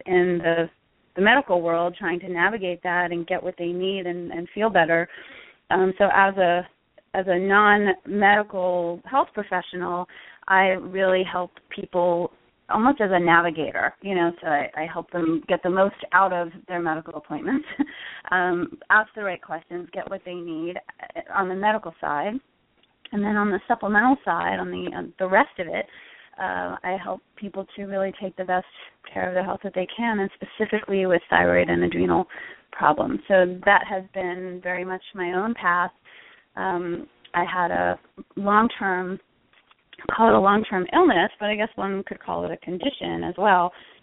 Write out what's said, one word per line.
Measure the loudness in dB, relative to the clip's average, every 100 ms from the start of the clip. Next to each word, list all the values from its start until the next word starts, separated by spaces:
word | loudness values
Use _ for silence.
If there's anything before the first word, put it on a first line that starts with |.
| 0
in | 2 2 2
the, | 0 0 -2 _ _ _ _ 2
the |
medical | 4 4 4 0
world, | 2 0 0 -2
trying | -6 -6
to | -6
navigate | 0 0 0 -4 -4
that | -2 -2 -2
and | -4 -4
get | -4
what | -4 -6
they | -6
need | -4 -4 -4 -6
and, | -8 -8
and | -10 -10 -2
feel | 2
better. | 4 4 2 0 -8 -20 -20 -20 _ -2
Um, | 2 2 2
so | 2
as | 4 4 4
a, | 2 2 -2 _ _ _ _
as | -6 0
a | 0
non-medical | 4 4 6 6 4 -2 -2 2 4 4 0 -2 -2 0 -2 -6
health | -4 -2 -2
professional, | -4 -4 -4 -4 -8 -6 -6 -8 -14 -20 -16 2
I | 4 4
really | 2 -4 0 2 2 0
help | -4 -6 -12 _ -14
people | -6 -2 0 0 -4 _ _ _ -4
almost | 2 2 2
as | 2
a | 2
navigator, | 6 4 4 -2 -6 -2 -4 -4
you | -4 0
know, | 0 -2
so | -2
I, | -2 -2 -6
I | -8
help | -8 -8
them | -4 0 -2 0
get | -2
the | 0
most | 2 2 0 0
out | 2 2
of | 0 -6 -10 -8
their | -4
medical | -4 -4 -6
appointments, | -16 -10 -8 -4 -4 -4 -6
<laughs> | -6 -6 -16 -16 -2
um, | 0 0 -2 -4 -10 2
ask | 2 2 -6
the |
right | -6 -8
questions, | -8 -12 _ -14 -10
get | -10 -8
what | -10 -10
they |
need, | -12 -10 -8 -8 -10 -14 -20 -14 -14
uh, | -6 -4
on | -2
the |
medical | 0 0 0 -4 -10
side. | -6 -4 -4 -6 _ _ _ _ _ _ -8
And | -4
then | 0 0
on | 0
the | -2 -2
supplemental | -2 2 2 4 2 0
side, | -2 -2 -4
on | -6
the, | -8 -8 -10
on | -12 -6
the | 2
rest | 2 2 -2
of | -8
it, | -8 -8 -14 -20 -20 -20 -10
uh, | -6 -4 -6 -6
I | -6 -8
help | -6 -10 _ -14
people | -12 -10 -12 -12
to | -8
really | -4 -4 -4
take | -10 -8
the |
best | -2 -2 -2 -18 -20 _ -14
care | -6 -2
of |
their | -2
health | -2 -4
that | -6 -6
they | -6 -2
can, | -2 0
and | -2 -6
specifically | -16 -6 -2 -2 0 0 2
with | 2 4
thyroid | 4 4 4 4
and | 2
adrenal | 0 0 2 2 0 -8 -16 -20 _
problems. | 2 2 4 0 -4 2
So | 4 4 2 4
that | 4 4
has | -8 -8
been | -8 -6 -6 -8 -8
very | -6 -6 -6
much | -8 -10
my | -6 -2
own | -2 -2
path. | -2 0 2 0 _ _ -20 -20 -20 _ -8
Um, | -4 -4 -4 -6 -10 _ -8
I | -4
had | -2 -2 0
a | 0 -2 -2 _ -20 -14 -6
long-term, | 2 4 2 0 -4 -2 -4 -8 _ _ _ _ _ _ _ -12 -8 4
call | 6
it | 6
a |
long-term | 6 4 2 -4 0
illness, | 4 4 4 0 -2
but | -4
I | -2
guess | -4 -4
one | -4 -4 -6
could | -12
call | -6 -6 -4
it |
a | -8
condition | -8 -4 -4 -4 -8 -6
as | -6 0
well. | 4 4 2 -4 -20 -20